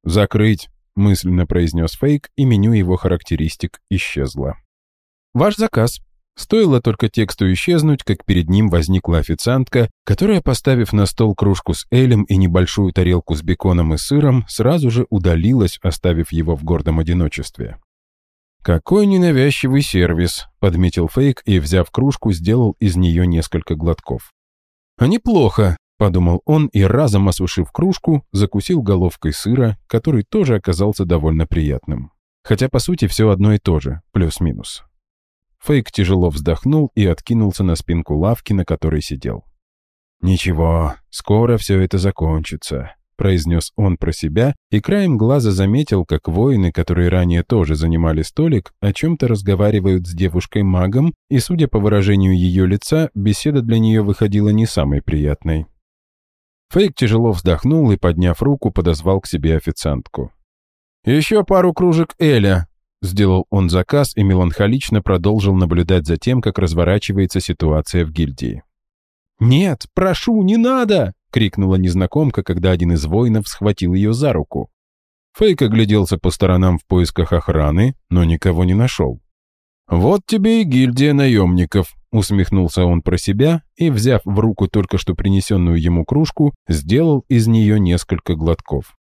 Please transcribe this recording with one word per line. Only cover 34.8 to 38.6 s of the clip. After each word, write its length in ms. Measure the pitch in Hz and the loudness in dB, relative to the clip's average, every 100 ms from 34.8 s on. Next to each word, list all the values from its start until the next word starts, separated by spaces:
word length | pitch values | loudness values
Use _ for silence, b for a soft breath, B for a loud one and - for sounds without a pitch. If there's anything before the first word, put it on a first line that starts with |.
| - _ _ _ _ _ _ _ | -20 _ _ _ _ _ _ _
Фейк 300 | - 143 110 | -2 -2 -2
тяжело 380 | - 90 95 87 | -4 0 2 0
вздохнул 640 | 76 73 80 131 156 143 - | -2 -4 -2 0 0 0 0
и 100 | 98 | 0
откинулся 580 | 82 - 117 104 - | -2 -2 0 0 0
на 120 | 95 82 | -2 -2
спинку 400 | - 85 - 73 | -2 -4 -2 -2
лавки, 380 | 92 120 - | 0 -2 -2
на 120 | 101 | -2